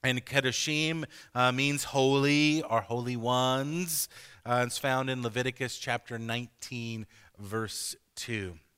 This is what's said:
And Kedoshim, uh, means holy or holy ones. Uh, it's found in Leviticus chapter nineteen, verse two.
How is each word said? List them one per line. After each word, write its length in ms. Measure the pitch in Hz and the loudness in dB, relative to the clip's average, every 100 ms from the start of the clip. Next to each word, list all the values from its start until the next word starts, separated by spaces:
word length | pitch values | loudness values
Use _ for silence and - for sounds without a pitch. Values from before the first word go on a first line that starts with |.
And 220 | 131 127 | 0 0
Kedoshim, 800 | - 139 127 120 - 151 156 160 151 - - | 0 2 2 0 -2 0 0 -2 -6 -12 -8
uh, 180 | 123 127 | 2 4
means 320 | 127 139 143 | 4 2 0
holy 760 | - 139 135 139 139 147 151 156 | 0 4 6 6 6 6 4 2
or 180 | 151 113 | 2 0
holy 360 | - 120 120 123 | 0 -4 -4 -2
ones. 920 | 113 123 127 131 139 165 180 156 - - - - 120 | 2 2 4 2 0 -4 -2 -2 -4 -8 -20 -14 0
Uh, 180 | 123 123 | 0 0
it's 120 | - | -2
found 320 | 139 131 131 | 0 0 0
in 120 | 131 | -2
Leviticus 560 | 120 110 127 123 127 - | -2 -2 -2 -2 -6 -6
chapter 400 | - 120 - 117 | -4 -4 -4 -8
nineteen, 880 | 113 117 120 _ - 123 117 113 107 - - - | -4 -4 -6 _ -10 -8 -6 -8 -10 -16 -20 -16
verse 580 | 101 110 107 - - - _ - | -6 -4 -4 -6 -8 -10 _ -14
two. 420 | - 113 95 82 _ | -6 -6 -6 -10 _